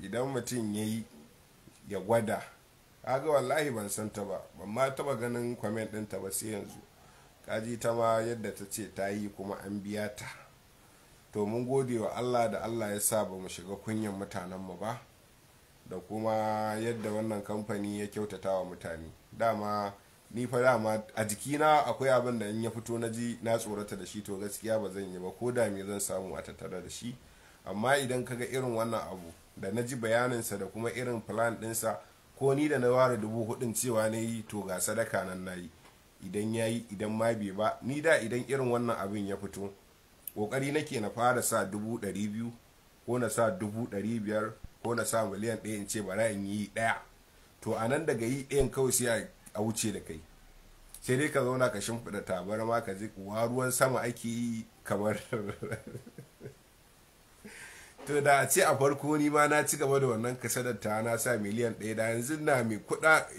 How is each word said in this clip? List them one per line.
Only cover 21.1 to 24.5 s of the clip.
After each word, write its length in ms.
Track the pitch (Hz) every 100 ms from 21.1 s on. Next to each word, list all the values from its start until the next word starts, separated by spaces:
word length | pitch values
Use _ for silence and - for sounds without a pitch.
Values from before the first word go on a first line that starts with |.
| -
a 100 | 107
jikina 600 | 104 135 147 156 151 131
akwai 240 | 117 131
abin 300 | 123 123 120
da 60 | 104
in 160 | 110
ya 80 | 113
fito 260 | 117 113 117
na 120 | 117
ji 280 | 113 120 113
na 140 | 113 117
tsorata 380 | 107 104 104 98
da 100 | 90
shi, 160 | 104
to, 160 | 104 95
gaskiya 400 | 101